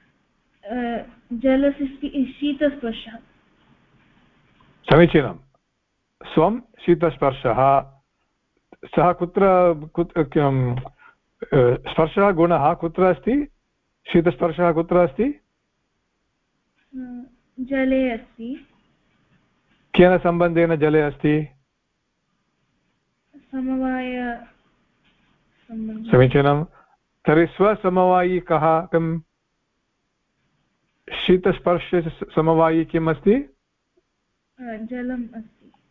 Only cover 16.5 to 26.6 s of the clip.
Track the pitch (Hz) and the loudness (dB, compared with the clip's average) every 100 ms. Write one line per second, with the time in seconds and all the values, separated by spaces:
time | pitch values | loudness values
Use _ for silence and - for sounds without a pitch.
16.5 | _ _ _ _ 262 247 247 247 _ _ | _ _ _ _ -18 -16 -16 -20 _ _
17.5 | - 262 269 262 262 254 226 - - 233 | -12 -6 -2 0 0 0 -4 -10 -16 -14
18.5 | 285 - _ _ _ _ _ _ _ _ | -14 -18 _ _ _ _ _ _ _ _
19.5 | _ _ _ _ - 180 180 180 170 175 | _ _ _ _ 4 4 4 0 0 0
20.5 | 165 170 160 151 156 147 139 151 151 147 | 2 0 2 2 2 0 -2 -2 -2 -4
21.5 | _ _ _ _ _ _ _ _ _ _ | _ _ _ _ _ _ _ _ _ _
22.5 | _ _ _ _ _ _ _ _ 285 _ | _ _ _ _ _ _ _ _ -20 _
23.5 | 262 262 262 262 254 254 247 247 240 240 | -8 -6 -4 -4 -6 -6 -6 -8 -10 -14
24.5 | _ _ _ _ _ _ _ _ _ _ | _ _ _ _ _ _ _ _ _ _
25.5 | _ - 226 220 220 226 123 127 143 139 | _ -16 -12 -10 -10 0 4 4 4 2
26.5 | 147 | 0